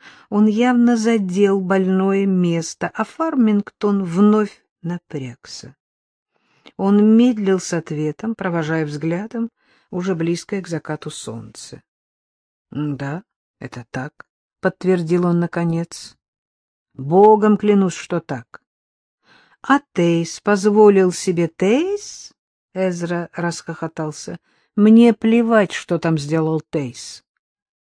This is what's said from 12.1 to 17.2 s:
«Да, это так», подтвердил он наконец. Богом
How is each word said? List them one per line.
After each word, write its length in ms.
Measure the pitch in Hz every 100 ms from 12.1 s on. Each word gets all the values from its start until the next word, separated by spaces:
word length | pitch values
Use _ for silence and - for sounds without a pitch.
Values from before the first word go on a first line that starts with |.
| _ _ _ _ _ _
«Да, 520 | 139 151 131 139 165 - _ _ _
это 260 | - - 117
так», 360 | 135 139 - - _ _ _
подтвердил 680 | 190 - 180 185 160 175 175
он 140 | 170
наконец. 760 | 170 170 170 165 170 - - _ _ _ _ _ _ _ _
Богом 600 | - 135 180